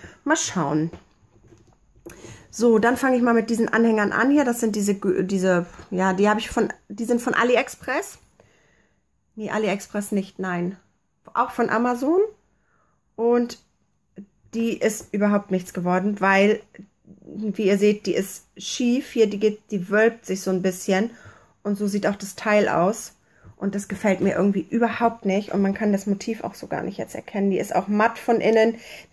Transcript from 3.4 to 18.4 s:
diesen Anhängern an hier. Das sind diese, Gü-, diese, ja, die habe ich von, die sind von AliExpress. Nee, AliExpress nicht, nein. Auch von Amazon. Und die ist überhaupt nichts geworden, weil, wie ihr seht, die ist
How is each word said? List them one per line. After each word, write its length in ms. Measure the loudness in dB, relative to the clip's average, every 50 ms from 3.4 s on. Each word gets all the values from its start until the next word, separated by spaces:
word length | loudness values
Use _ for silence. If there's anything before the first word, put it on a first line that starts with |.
| 2 0
diesen 180 | 0 0 0 2
Anhängern 440 | 2 4 4 4 4 2 2 0
an 180 | 0 2 2 4
hier. 160 | 4 4 4
Das 140 | 2 0 0
sind 140 | -2 -2 0
diese, 180 | 0 0 0
Gü-, 300 | 0 0 0 0 0 0
diese, 440 | 0 0 0 0 2 2 2 2 0 -4 -8 -18 -12 -6
ja, 240 | -2 0 0 0 2
die 160 | 2 2 2
habe 100 | 2 0
ich 80 | -4 -4
von, 240 | -2 -2 -2 -2 -4 -8 _ -14
die 160 | -10 -6 -2
sind 160 | -2 -2 0
von 140 | 0 0 0
AliExpress. 840 | 2 2 2 2 2 0 -2 -8 -10 -8 -6 -4 -4 -6 -8 -12 -20 _ _ _ _ _ _ _ _ _ _ _ _ _ _ _ _ _ _ _ _ _ _ _
Nee, 140 | -10 -8 -6
AliExpress 600 | -4 -2 -2 -2 -2 -4 -6 -6 -6 -6 -4 -2
nicht, 260 | -2 -2 -2 -4 -8 -8
nein. 400 | -6 -4 -4 -4 -4 -4 -6 -10 _ _ _ _ _ _ _ _ _ -6 -2
Auch 160 | -2 -2 -2
von 180 | -2 -2 0 0
Amazon. 520 | 0 0 0 0 0 0 0 2 2 2 2 0 -4 _ _ _ _ _ _ _ _ _ _ _ _ _ _ _ _
Und 440 | -2 0 2 2 2 0 -2 -6 -14 _ _ _ _ _ _ _ _ _ _ _ -20 -20 -20 _ _ _ _ -4
die 240 | -2 -2 -2 0 0
ist 340 | 0 0 0 -4 -6 -6
überhaupt 380 | -2 0 2 2 2 0 0 -2
nichts 240 | -4 -4 -4 -6 -8
geworden, 480 | -4 -2 0 0 2 0 0 0 0
weil, 400 | 2 4 4 6 4 4 2 0 -4 _ -20 -20 -20 _ _ _ _ -20 -20 -20 -20
wie 400 | -16 -10 -8 -6 -6 -4 0 2
ihr 100 | 2 2
seht, 300 | 4 4 2 2 2 -2
die 80 | -2 -2
ist 320 | -2 -2 -4 -8 -14